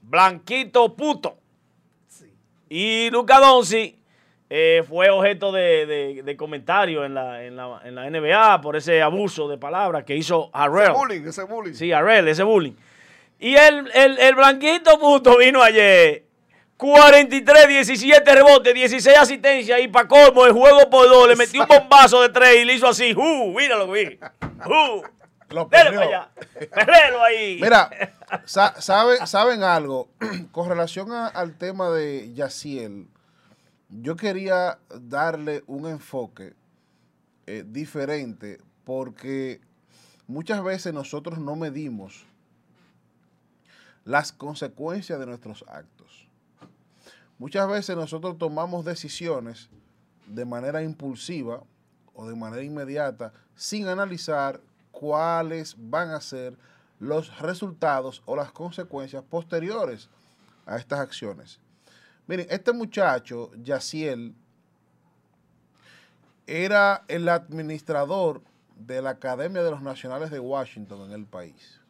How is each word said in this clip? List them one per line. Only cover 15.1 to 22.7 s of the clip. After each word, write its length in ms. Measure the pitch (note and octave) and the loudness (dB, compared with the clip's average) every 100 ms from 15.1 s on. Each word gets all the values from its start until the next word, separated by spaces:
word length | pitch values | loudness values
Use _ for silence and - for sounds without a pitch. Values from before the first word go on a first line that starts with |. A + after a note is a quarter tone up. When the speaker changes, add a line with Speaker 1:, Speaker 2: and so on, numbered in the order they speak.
| C#4+ B3+ A#3+ | 4 6 6
Speaker 1:
vino 240 | B3+ B3+ | 6 6
ayer, 640 | A#3 A3 G#3 F#3 E3 D3 _ _ _ _ _ _ | 4 4 6 6 4 2 _ _ _ _ _ _
cuarenta 580 | C#4 C#4+ D4 C#4+ C#4+ C4+ | 4 8 10 8 6 -2
y 60 | |
tres, 260 | A3 D4+ D4 | 6 8 8
diecisiete 680 | C#4 B3+ B3+ C4 D4 C#4+ | 6 -2 -4 4 4 6
rebotes, 400 | C4+ C#4 C#4 B3 | 6 8 8 6
dieciséis 440 | B3 B3+ B3+ A3 C#4+ | 0 0 0 6 6
asistencias, 600 | C4 C#4 C#4 C4+ G#3+ B3 | 6 2 -2 -2 -2 -2
y 60 | B3+ | 0
pa' 200 | A3 A#3+ | 0 4
colmo, 380 | C#4 C#4+ B3+ B3 | 8 8 8 6
el 80 | |
juego 360 | A#3 C4 C#4+ C#4 | 8 8 8 6
por 180 | C4 B3+ | 6 8
dos, 180 | B3+ A#3+ | 8 8
le 80 | A#3+ | 4
metió 260 | A#3+ C4+ | 0 -2
un 60 | A#3+ | 4
bombazo 540 | D4 C4+ C#4 B3+ B3 | 4 6 8 8 6
de 80 | B3 | 2
tres 320 | B3 B3 A#3+ | 4 6 6
y 40 | |
le 80 | A#3+ | 4